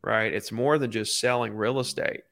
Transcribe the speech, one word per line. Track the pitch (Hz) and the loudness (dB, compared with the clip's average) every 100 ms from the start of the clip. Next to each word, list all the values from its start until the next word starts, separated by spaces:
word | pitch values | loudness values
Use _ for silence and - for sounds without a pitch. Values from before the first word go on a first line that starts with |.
right? | - 110 110 | 2 2 2
It's | 87 - | -2 -4
more | 113 135 151 | -2 2 2
than | 127 | 2
just | 110 107 - | -2 -2 0
selling | 123 123 117 | 2 2 0
real | 107 107 131 | 0 0 0
estate | 127 - - - - | -2 -2 -4 -4 -12